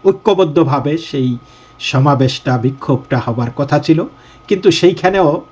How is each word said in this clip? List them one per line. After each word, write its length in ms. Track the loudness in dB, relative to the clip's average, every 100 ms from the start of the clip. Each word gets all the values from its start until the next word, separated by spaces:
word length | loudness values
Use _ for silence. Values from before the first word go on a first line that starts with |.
| 0
ঐক্যবদ্ধভাবে 920 | 2 0 2 2 2 0 0 -2 -4
সেই 400 | -6 -4 -2 -4 -10 -20 -20 -12
সমাবেশটা, 800 | -4 2 2 2 0 -2 -4 -2
বিক্ষোভটা 600 | -2 -4 -4 -4 -2 -4
হবার 320 | -4 -4 -6 -6
কথা 220 | -2 -2
ছিল, 260 | 2 0 0 -12 -20 -20 -4
কিন্তু 220 | 2 2
সেইখানেও 720 | 4 2 2 0 2 2 0 -8